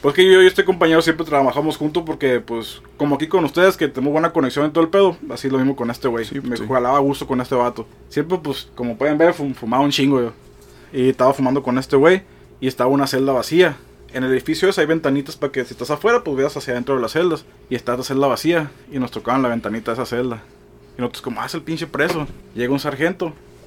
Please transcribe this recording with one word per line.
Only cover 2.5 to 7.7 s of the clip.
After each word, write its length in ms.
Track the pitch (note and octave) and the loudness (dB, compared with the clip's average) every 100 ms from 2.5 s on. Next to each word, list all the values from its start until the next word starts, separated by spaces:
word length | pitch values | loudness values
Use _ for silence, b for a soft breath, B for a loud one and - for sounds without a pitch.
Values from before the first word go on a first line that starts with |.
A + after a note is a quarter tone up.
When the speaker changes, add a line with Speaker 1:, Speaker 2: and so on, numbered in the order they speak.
| A#2 G#2 - - - | -8 -8 -16 -20 -4
Speaker 1:
como 200 | D3 C#3 | -2 -2
aquí 100 | D#3+ | 0
con 180 | F#3+ | 0
ustedes, 320 | D3+ E3+ F#3+ F#3 | 0 4 2 4
que 120 | D3+ | -2
tenemos 240 | C3 C#3 | -2 -2
buena 200 | D3+ E3 | 0 0
conexión 320 | D#3+ C3 C#3+ | 0 -2 -2
en 80 | D3+ | -2
todo 120 | D#3 | 0
el 60 | E3 | 2
pedo, 260 | G3 G3 F3 - | 4 2 0 -12
así 180 | A#2+ C3+ | -8 -2
lo 80 | C3 | 0
mismo 160 | C3 | 0
con 160 | C3+ A#2 | 0 -4
este 160 | A#2 C3+ | -4 -2
güey. 160 | A#2 | -2
Speaker 2:
Sí, 160 | A2 C#3 | -4 -8
Speaker 1:
Me 160 | C3 A#2+ | -6 -6
Speaker 2:
sí. 80 | A2 | -2
Speaker 1:
jalaba 280 | B2+ B2 C#3+ | 0 2 2
a 40 | |
gusto 260 | C#3 C#3 C#3 | 2 0 -2
con 140 | B2+ | -4
este 140 | B2 B2+ | 0 0
vato. 300 | A#2+ | 0